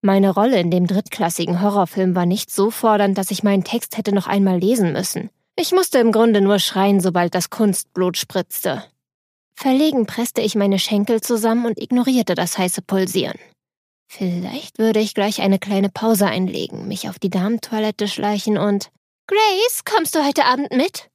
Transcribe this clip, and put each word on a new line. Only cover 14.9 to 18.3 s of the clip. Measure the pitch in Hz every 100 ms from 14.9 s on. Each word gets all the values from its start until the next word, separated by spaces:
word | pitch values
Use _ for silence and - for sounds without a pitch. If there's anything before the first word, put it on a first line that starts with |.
| 214
ich | 214
gleich | - 202 208
eine | 196 196
kleine | 202 196 196
Pause | - 220 214 196
einlegen, | 180 185 - - - 196
mich | 196 208
auf | 185
die | 196
Damentoilette | 190 190 226 - 214 214 208 208
schleichen | - 208